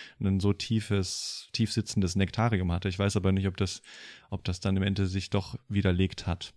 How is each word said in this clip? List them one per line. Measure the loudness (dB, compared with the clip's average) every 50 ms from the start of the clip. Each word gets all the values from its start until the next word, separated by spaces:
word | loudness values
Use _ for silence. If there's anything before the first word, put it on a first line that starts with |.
| -20 -18 -10 -4
ein | 0 2 2 4
so | 4 2 2
tiefes, | 2 0 0 0 0 0 2 0 0 0 -2 -4 -8 -8 -8 -10 -10 -12 -8 -2
tief | 0 0 0 0
sitzendes | -2 -2 -2 0 0 0 2 2
Nektarium | 2 0 0 2 0 2 2 2 2 0 0
hatte. | 0 0 -2 -2
Ich | 0 0
weiß | 0 2 2
aber | 2 2 4 4
nicht, | 4 2 0
ob | 0
das, | -2 -4 -4 -4 -8 _ -18 -20 -20 -18 -18 -20 -20 -14 -10
ob | -10 -6 -4
das | -4 -4 -2
dann | 0 0 2
im | 2 2
Ende | 2 2 2 0
sich | 0 0 -2 -4 0
doch | -2 -2 -2 -2 -10 -12 _ -2
widerlegt | 0 2 2 4 4 4 2 2 0 -4 -4
hat. | -4 -4 -4 -6 -14 -18